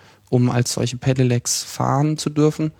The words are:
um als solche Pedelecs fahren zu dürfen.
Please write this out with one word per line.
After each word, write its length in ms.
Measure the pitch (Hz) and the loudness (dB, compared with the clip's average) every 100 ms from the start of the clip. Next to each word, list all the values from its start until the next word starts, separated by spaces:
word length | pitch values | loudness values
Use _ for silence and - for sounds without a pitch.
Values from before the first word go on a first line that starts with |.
| - _ _ | -20 _ _
um 200 | 127 123 | 2 2
als 240 | 127 120 | 2 -2
solche 240 | - 120 123 | -2 -4 -2
Pedelecs 680 | 135 131 127 120 - - | -2 2 2 0 -2 -6
fahren 540 | - - 127 135 151 151 | -6 -4 0 2 0 -2
zu 120 | - | -4
dürfen. 420 | 147 151 151 156 - | 2 2 2 -4 -6